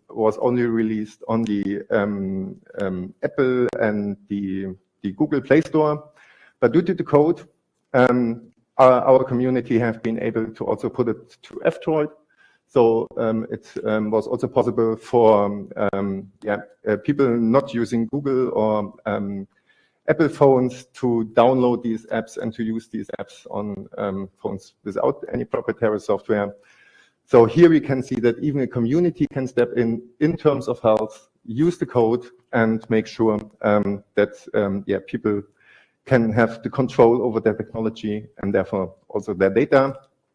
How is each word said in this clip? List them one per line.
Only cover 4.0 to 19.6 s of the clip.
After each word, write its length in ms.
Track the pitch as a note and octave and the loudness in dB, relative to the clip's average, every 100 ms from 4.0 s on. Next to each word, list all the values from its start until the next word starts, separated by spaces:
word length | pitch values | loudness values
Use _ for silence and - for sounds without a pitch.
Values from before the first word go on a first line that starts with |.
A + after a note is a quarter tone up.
| G2+ G2+ - | -4 -8 -8
the, 460 | G2+ G2 F#2+ F#2+ F#2 _ _ | -6 -6 -6 -8 -12 _ _
the 100 | G2+ | -8
Google 300 | F#2 D3+ C#3+ | -4 -2 -2
Play 180 | C3 D3 | 2 2
Store. 500 | D#3+ D#3+ D3+ D3+ - _ _ _ _ _ | 2 0 0 -2 -8 _ _ _ _ _
But 120 | A#2+ | 2
due 100 | D#3 | 2
to 120 | F3+ | 0
the 100 | F#3 | -4
code, 420 | - C#3+ D3+ E3+ - _ _ _ _ | 2 4 4 0 -8 _ _ _ _
um, 600 | C3 B2 B2 A#2 A#2 - _ _ - | 4 4 4 0 -4 -12 _ _ 4
our, 240 | C3 B2 | 6 6
our 220 | B2 C3 | 6 4
community 540 | C3 B2 B2+ B2+ B2 A#2 | 4 0 0 -2 0 0
have 240 | A#2+ A2+ | 0 -2
been 160 | A2+ A2+ | -4 -4
able 240 | A2+ A2+ A2 | -4 -4 -6
to 180 | A2 | -6
also 240 | - G#2+ A#2+ | -4 -4 -4
put 200 | - A#2 | -2 -2
it 280 | A2 - _ | -4 -12 _
to 180 | - - | -20 -4
F-Droid. 440 | - E3 - D#3 D3+ - _ _ _ _ _ | -4 -2 -2 -2 -2 -8 _ _ _ _ _
So, 380 | C3+ A2+ A2+ - - | 2 4 2 -2 -4
um, 300 | A2+ A2+ A2 | -2 -4 -6
it, 220 | G#2+ - - A2 | -10 -12 -8 -4
um, 240 | G#2+ G#2+ | -2 0
was 160 | A2 G#2 | -2 -2
also 200 | B2 B2 | -4 -2
possible 480 | - A#2+ A2+ A2+ | 0 0 0 -2
for, 720 | A2 - A#2+ A2 G#2 G2+ G2+ G2 - G2+ | -2 -2 4 6 6 2 -4 -10 -6 -4
um, 360 | G2 G2+ F#2+ G2 _ | -2 -4 -6 -10 _
yeah, 160 | G#2+ G#2 - _ - | -6 -4 -6 _ -4
uh, 120 | G#2 | -2
people 280 | - C#3+ C3+ | -2 0 0
not 460 | A#2 A2+ C3 C3+ | 2 2 2 0
using 320 | A#2 A2+ A#2+ A2+ | -4 -2 -2 -4
Google 420 | C#3+ C#3 C3 B2+ | -4 -2 -2 0
or, 420 | G#2+ G#2+ G#2+ G2+ - A2 | 0 0 0 -4 -8 -6
um, 420 | G2+ G2+ G2 G2 _ | -4 -6 -8 -12 _